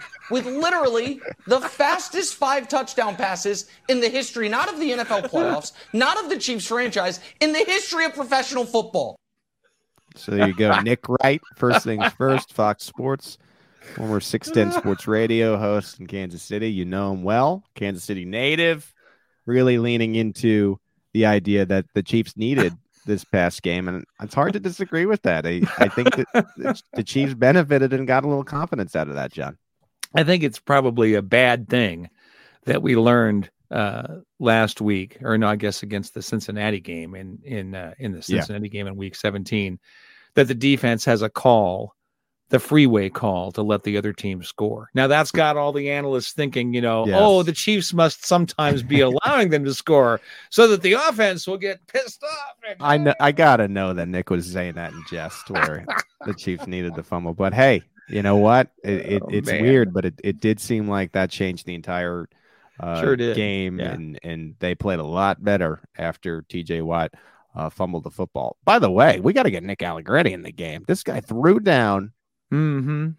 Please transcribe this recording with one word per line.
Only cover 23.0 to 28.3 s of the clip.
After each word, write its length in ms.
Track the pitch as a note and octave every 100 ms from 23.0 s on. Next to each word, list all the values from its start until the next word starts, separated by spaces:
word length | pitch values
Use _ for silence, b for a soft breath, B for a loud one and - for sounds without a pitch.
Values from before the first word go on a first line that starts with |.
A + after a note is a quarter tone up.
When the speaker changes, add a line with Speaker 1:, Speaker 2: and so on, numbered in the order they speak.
| -
Speaker 1:
this 180 | G2+
past 380 | - G2+ F2 -
game. 260 | F2+ F2 F#2
And 160 | F2+ - -
it's 140 | G#2+
hard 180 | - D#3+
to 80 | G3+
disagree 460 | F#3+ F3 F#3 D#3+ F#3
with 160 | G#3
that. 240 | - D#3+ D3+
I, 160 | F2 - -
I 100 | G2+
think 260 | - B2
that 120 | - -
Speaker 3:
<laughs> 240 | A#3+ - -
Speaker 1:
the, 240 | C4+ A3+ -
the 80 | -
Chiefs 320 | G2+ C3+ C#3
benefited 580 | B2 B2 F3 D3 C#3+ C3+
and 140 | C3 C3
got 180 | C3
a 40 |
little 160 | C#3+